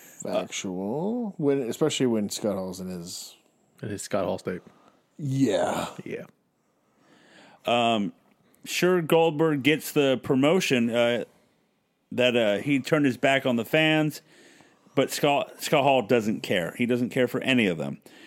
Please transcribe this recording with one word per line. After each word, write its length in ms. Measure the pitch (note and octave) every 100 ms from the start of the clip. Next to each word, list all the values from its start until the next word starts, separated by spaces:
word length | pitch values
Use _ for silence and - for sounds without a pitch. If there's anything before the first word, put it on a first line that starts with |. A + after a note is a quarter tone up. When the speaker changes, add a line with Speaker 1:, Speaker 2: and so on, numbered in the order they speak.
| - -
Speaker 1:
Factual. 1120 | F#2+ G#2+ - - G2 F2+ G2 C#3 G3 B3 A3 -
When, 240 | C#3+ C#3
especially 440 | A#2 - D#3 - C3
when 220 | A2 G2+
Scott 240 | - G#2+ G2
Hall's 240 | F#2 F2+
in 80 | F#2
his 480 | F2+ E2+ - - - _ _ _ -
Speaker 2:
In 60 | A2+
his 140 | G2
Scott 220 | - G2+
Hall 140 | F#2 F#2+
state. 240 | - F2+ - _ _ _ _ -
Speaker 1:
Yeah. 680 | C#3+ C3+ C3+ F#2 - - - -
Speaker 2:
Yeah. 200 | - - - _ _ _ _ _ _ _ _ _ _ - - - -
Speaker 3:
Um, 460 | A#2+ A#2 A2 G2 - _ _ _ _
sure, 360 | - - F3+ F3+
Goldberg 600 | D#3 E3 E3 D3 D#3+ D3
gets 300 | B2+ D3+ -
the 260 | D3+ C#3 B2
promotion, 680 | - C3 C#3+ F#3 - B2+ A#2
uh, 340 | A#2 A#2 A#2+ - _ _ _ _ _ _ _ -
that, 240 | A2 B2 A#2+
uh, 220 | G#2+ G2+
he 200 | C#3 C#3
turned 260 | - D#3 C#3
his 100 | A2+
back 300 | C#3 C3+ C3
on 100 | A#2
the 80 |
fans. 580 | G#2+ D#3 D#3 D#3 D3+ - _ - - - _ _ _
But 160 | - C3
Scott, 520 | - D3 C#3+ - -
Scott 220 | - D3+
Hall 180 | C#3 C3
doesn't 400 | G2 B2 G#2+ G2+
care. 320 | - G2 E2 -
He 100 | A#2+
doesn't 240 | B2 A#2+
care 160 | C3+ A#2+
for 120 | C3
any 260 | - B2+ G2+
of 120 | E2
them. 200 | C#2 - - -